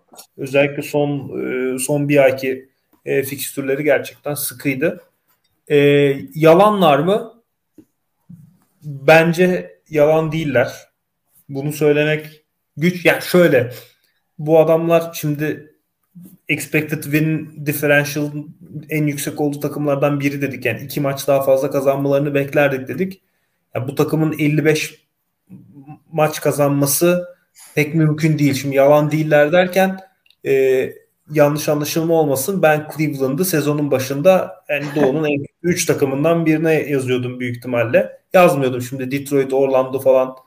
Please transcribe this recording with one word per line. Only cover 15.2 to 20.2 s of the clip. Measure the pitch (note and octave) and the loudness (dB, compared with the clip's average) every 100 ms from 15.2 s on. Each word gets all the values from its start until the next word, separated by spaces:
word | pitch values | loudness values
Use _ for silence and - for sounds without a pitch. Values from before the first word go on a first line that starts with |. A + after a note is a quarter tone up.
| D3+ D3 D3+ - - _ _ _ _ F3 - - - | -6 -4 -4 -6 -12 _ _ _ _ -20 -20 -12 -6
expected | D3 - D#3 D3+ D3+ | -6 -4 -4 -4 -6
win | C#3+ D3+ D#3 D#3 - - D3 | -2 -2 0 -4 -8 -10 -8
differential | C#3+ D3 C#3+ C#3+ D3+ D3 D3 D3 - - D3+ - | -4 0 2 0 -4 -6 -8 -14 -18 -18 -18 -6
en | D#3 D3 | -4 -2
yüksek | C#3+ D3+ D3 | -4 -8 -4
olduğu | D3 C#3+ | -4 -4
takımlardan | D3 D3 D3 C#3 C#3+ | -6 -4 -4 0 0
biri | C#3+ | 0